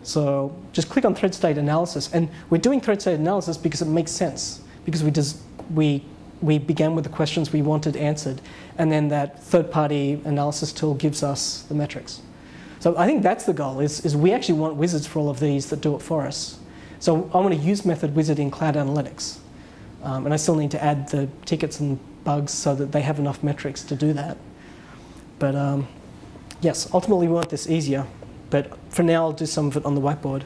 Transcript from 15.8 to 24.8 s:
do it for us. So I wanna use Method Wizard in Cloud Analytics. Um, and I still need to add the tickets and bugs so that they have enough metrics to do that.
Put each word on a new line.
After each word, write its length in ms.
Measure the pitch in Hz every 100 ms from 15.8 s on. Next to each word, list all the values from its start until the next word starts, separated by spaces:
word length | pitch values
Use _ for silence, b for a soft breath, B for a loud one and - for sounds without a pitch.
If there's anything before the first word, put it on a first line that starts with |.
do 140 | 156 143
it 60 |
for 240 | - 160 139
us. 340 | 139 - - B B B B
So 300 | - 160 160
I 40 | 180
wanna 180 | 196 165
use 300 | 147 202 196
Method 300 | 160 156 147
Wizard 240 | 156 147
in 120 | 143
Cloud 240 | 135 156 147
Analytics. 640 | 135 147 139 - - - - B B B B B
Um, 220 | - 135
and 100 | 131
I 40 | 151
still 180 | 151 160
need 160 | 147
to 100 | 156
add 280 | 151 147 139
the 180 | 147 139 -
tickets 380 | - 160 151 -
and 180 | 147 131 - -
bugs 300 | - 147 143
so 200 | - -
that 200 | 135 139
they 80 | 147
have 180 | 139 147
enough 240 | 143 139
metrics 400 | 151 147 147 139
to 140 | - 135
do 160 | 151
that. 240 | 147 147 - - - B B